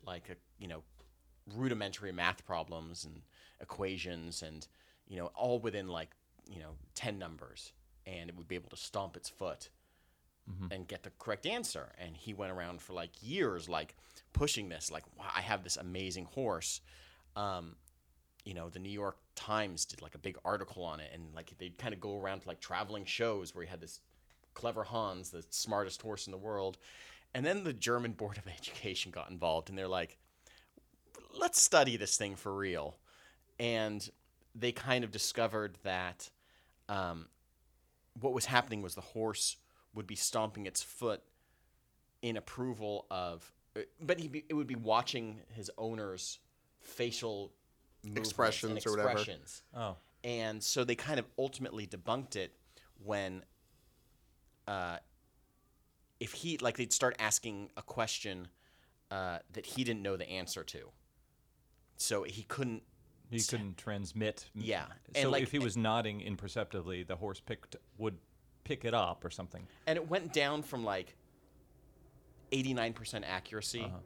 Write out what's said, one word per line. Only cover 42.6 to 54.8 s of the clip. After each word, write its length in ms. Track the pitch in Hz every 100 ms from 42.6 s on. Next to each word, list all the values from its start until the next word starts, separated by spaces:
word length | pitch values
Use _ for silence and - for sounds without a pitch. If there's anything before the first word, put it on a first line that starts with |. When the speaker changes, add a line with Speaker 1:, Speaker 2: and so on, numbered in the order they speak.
| 127 110 107 101 -
Speaker 1:
of, 420 | 92 90 85 - - _ 110
uh, 60 | - -
but 200 | 160 170
he'd 120 | 156
be, 140 | 151 -
it 60 |
would 140 | 151 131
be 80 | 120
watching 640 | 110 110 123 123 113 107 - 110
his 160 | 98 -
owner's 580 | 113 110 104 92 - - _ _ _ _
facial 720 | - - 120 117 117 101 98 - _ _ _ _
movements 260 | 107 110 110
Speaker 3:
Expressions 420 | - 113 107 113
Speaker 1:
and 160 | 107 110
Speaker 3:
or 40 |
whatever. 180 | 104 104
Speaker 1:
expressions. 540 | 110 104 80 - - - 120
Speaker 2:
Oh. 220 | 107 87 - _
Speaker 1:
And 400 | 120 117 110 107
so 200 | - 131
they 120 | 123 117
kind 240 | 143 143
of 60 | 110 -
ultimately 480 | 131 - 127 107 101
debunked 480 | 92 - 127 131 107
it 200 | 87 - _ - - -
when, 400 | 104 101 95 92 - _ _ _ _ _ _ _ _ _ _ _ -
uh, 320 | 98